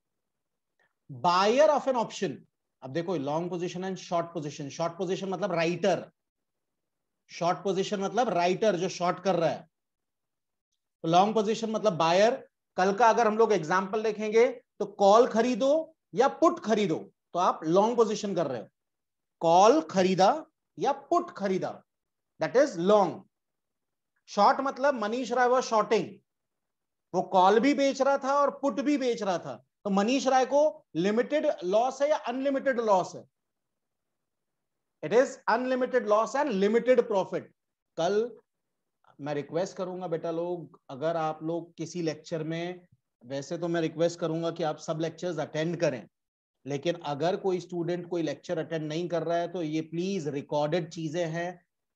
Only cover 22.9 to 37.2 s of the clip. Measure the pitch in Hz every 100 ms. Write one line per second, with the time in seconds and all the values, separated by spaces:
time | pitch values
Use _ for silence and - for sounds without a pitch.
22.9 | 208 180 110 - _ _ _ _ _ _
23.9 | _ _ _ _ - 208 269 269 247 277
24.9 | 254 208 240 233 240 247 254 - 220 202
25.9 | 220 165 - _ _ _ _ _ _ _
26.9 | _ _ 180 185 190 185 220 262 277 277
27.9 | 262 262 277 262 285 285 277 277 214 262
28.9 | 294 254 220 202 170 143 120 _ _ 208
29.9 | 196 208 269 247 262 254 277 302 294 _
30.9 | 151 190 214 202 294 302 - 175 214 254
31.9 | 262 285 302 - 254 277 269 214 240 220
32.9 | 190 165 160 - _ _ _ _ _ _
33.9 | _ _ _ _ _ _ _ _ _ _
34.9 | _ 156 208 269 - - 226 254 254 254
35.9 | 254 208 208 220 269 302 196 202 226 233
36.9 | 254 233 202